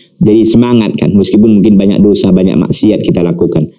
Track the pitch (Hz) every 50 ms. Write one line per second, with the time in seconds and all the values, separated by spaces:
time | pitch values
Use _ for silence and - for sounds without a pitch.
0 | - _ _ - - 107 107 113 107 110 - 117 120 123 123 117 107 98 - -
1 | - - 87 101 98 - - 107 107 113 110 101 92 107 104 95 98 101 98 -
2 | 101 104 98 - - 98 92 92 92 95 - - 90 - - - - 107 104 -
3 | - - - 87 87 87 87 85 90 85 - 82 80 82 -